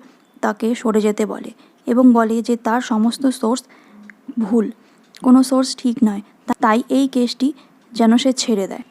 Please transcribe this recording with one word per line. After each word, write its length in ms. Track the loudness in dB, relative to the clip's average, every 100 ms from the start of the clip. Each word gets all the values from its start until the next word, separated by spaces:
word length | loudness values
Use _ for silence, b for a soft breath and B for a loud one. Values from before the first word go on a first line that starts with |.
| b b b _
তাকে 260 | -6 -4 -4 -2
সরে 260 | -2 0
যেতে 220 | 0 -2 -4
বলে 260 | -8 -14 -18 b b -4
এবং 180 | 4 6
বলে 220 | 6 2 0
যে 140 | -2 -4
তার 240 | -2 -4
সমস্ত 420 | -2 0 0 0 -4
সোর্স 320 | -2 -4 -4 -8 b b b b -20 -12 -6
ভুল, 260 | -2 0 -2 -6 b b b -4
কোনো 180 | 4 4
সোর্স 260 | 4 0 -2 -4
ঠিক 180 | -4 0
নয়, 180 | 0 -2 -12 b
তা-, 140 | -8 -2
তাই 180 | 0 0 0
এই 160 | -2 0
কেসটি 400 | 0 -2 -2 -4 -4 b b _
যেন 200 | 0 2 4
সে 140 | 2
ছেড়ে 320 | -2 -2 -2 -4
দেয়। 160 | -10 -18